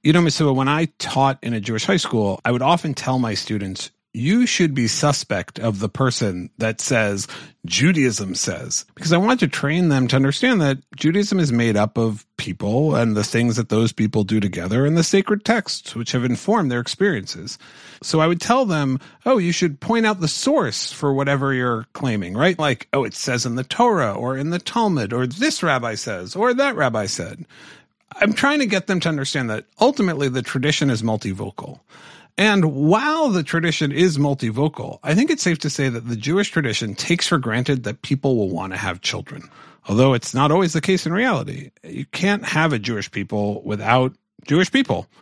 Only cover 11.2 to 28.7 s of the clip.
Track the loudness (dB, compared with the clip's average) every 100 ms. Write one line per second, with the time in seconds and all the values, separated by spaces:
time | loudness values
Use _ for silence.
11.2 | 2 2 2 2 2 2 2 2 -2 -2
12.2 | _ -12 -10 -6 -2 2 2 2 2 0
13.2 | 0 0 0 0 0 2 2 2 0 0
14.2 | 0 0 0 -4 -2 0 2 2 4 2
15.2 | 2 -2 2 0 -2 -10 -8 -8 -4 -2
16.2 | 0 -2 0 0 2 -2 -4 -2 0 0
17.2 | -6 -12 -12 -16 -20 -20 -20 -14 -2 2
18.2 | 2 2 2 2 2 0 0 -2 -6 _
19.2 | 0 2 2 0 -2 -2 -2 2 2 0
20.2 | -2 -2 2 2 0 -4 -8 -2 0 2
21.2 | 2 2 0 0 0 -2 -6 -6 -2 -2
22.2 | -4 0 2 2 -2 -2 -2 -4 -2 -6
23.2 | -4 -2 -2 -6 -6 2 2 4 0 -2
24.2 | -4 -4 -4 -6 -4 0 2 0 -2 -2
25.2 | -4 0 -2 0 0 0 -2 -6 -6 -8
26.2 | -8 -2 0 2 0 0 0 0 -4 -6
27.2 | -8 -12 -18 -20 -20 -20 _ _ _ -2
28.2 | 0 2 2 2 0